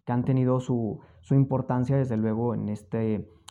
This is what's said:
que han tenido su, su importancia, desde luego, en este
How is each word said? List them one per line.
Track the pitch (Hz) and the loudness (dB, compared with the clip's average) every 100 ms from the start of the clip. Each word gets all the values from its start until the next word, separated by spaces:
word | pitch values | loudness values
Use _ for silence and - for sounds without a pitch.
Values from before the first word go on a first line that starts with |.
| - | -4
que | |
han | 120 123 | -2 2
tenido | 131 127 127 | 2 2 2
su, | 127 123 110 - - - | 0 -2 -2 -6 -12 -20
su | - 139 | 2 4
importancia, | 135 131 123 123 127 135 | 4 0 0 -2 2 0
desde | 131 110 | 0 0
luego, | 110 110 120 | 0 0 -2
en | 110 104 | -2 -4
este | 104 - 113 113 104 - - - | -6 -6 -4 -2 -2 -6 -16 -20